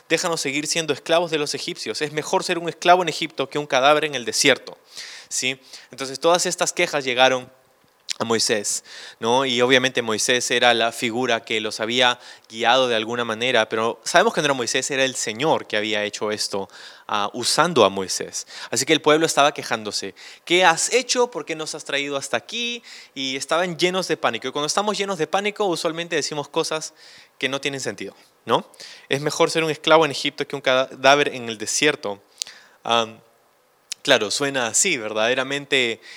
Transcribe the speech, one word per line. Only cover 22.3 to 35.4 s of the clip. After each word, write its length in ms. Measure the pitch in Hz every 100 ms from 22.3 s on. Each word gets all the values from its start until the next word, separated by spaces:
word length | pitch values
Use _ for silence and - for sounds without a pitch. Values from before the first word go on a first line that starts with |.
| 117
aquí?". 440 | - 226 240 233 - - -
Y 200 | 139 135
estaban 420 | 135 - 165 185 160
llenos 300 | 175 185 170
de 80 |
pánico. 320 | 156 131 113 131
Y 40 |
cuando 160 | 147 151
estamos 300 | - 208 190
llenos 200 | 196 180
de 100 | 151
pánico, 380 | 196 208 208
usualmente 500 | 202 160 170 160 170
decimos 320 | 165 139 151 143
cosas 460 | 165 156 156 - - - - - _
que 120 | 135
no 100 | 139
tienen 220 | 143 135
sentido, 340 | 123 98 95 - _ _
¿no? 200 | - 135 - - - - -
"Es 100 | 139
mejor 320 | 151 - 165
ser 140 | 165
un 60 | 160
esclavo 340 | 143 160 156
en 60 | 151
Egipto 360 | 131 143 - 143
que 80 |
un 60 | 139
cadáver 680 | 135 131 131 - 131 143 139
en 140 | 123 117
el 80 | 110
desierto". 640 | 107 - 147 143 101 101 _ _ - - - _
Am, 360 | 113 117 110 110 _ _ _ _ _ _ _ -
claro, 260 | - 123 104
suena 380 | - 139 135 113
así, 300 | - 196 139
verdaderamente 1040 | 107 107 113 131